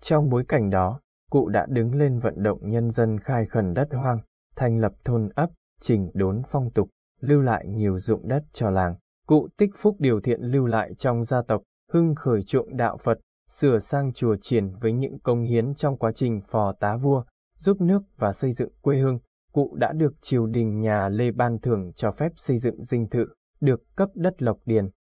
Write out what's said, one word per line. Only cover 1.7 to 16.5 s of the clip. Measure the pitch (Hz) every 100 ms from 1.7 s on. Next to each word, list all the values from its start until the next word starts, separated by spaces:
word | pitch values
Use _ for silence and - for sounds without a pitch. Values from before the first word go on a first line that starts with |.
| 127 113
lên | 135 143 123
vận | 113 -
động | 104 101 98
nhân | 113 117
dân | 117 113 107
khai | - 127 110
khẩn | 117 98
đất | 87 143
hoang, | 127 131 117 - _ _ -
thành | 127 113
lập | 110 -
thôn | - 120 107
ấp, | - 165 - _ _
chỉnh | - 113 92
đốn | 95 95 101 127
phong | 143 123
tục, | 117 98 _ _ _
lưu | 123 147
lại | 131 107 -
nhiều | 104 104 92
ruộng | 95 107 -
đất | 131 151
cho | - 110
làng. | 95 90 90 _ _ -
Cụ | 151 123 _
tích | 208 202
phúc | 208 202
điều | 139 110
thiện | 98 120
lưu | 123 135 127
lại | 113 101
trong | 110 135 120
gia | 113 127
tộc, | 117 107 _ _ _
hưng | 170 170
khởi | 151 - 113
chuộng | 95 131 - 127
đạo | 117 -
Phật, | - 113 _ _ _
sửa | - 143 117
sang | - 143 139
chùa | 120 120 104
chiền | - 117 98 95
với | 113
những | 117 135 139
công | - 120
hiến | 117 117 117
trong | 143 151 135
quá | 113
trình | 110 127 110
phò | 98